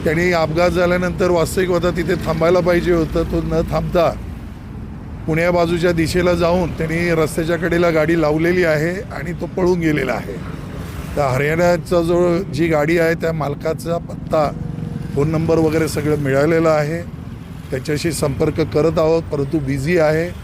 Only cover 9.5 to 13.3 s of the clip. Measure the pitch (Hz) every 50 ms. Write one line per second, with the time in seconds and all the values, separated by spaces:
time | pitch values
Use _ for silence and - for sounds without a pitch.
9.5 | - 190 185 180 185 175 165 160 151 143 131 127 117 101 92 - - - - -
10.5 | - - - - - - - - - - - - - 147 147 135 123 131 143 151
11.5 | 160 165 175 175 175 170 - - 180 175 170 165 175 175 180 175 170 170 196 156
12.5 | 135 135 170 165 160 147 147 151 170 175 165 165 170 165 160 165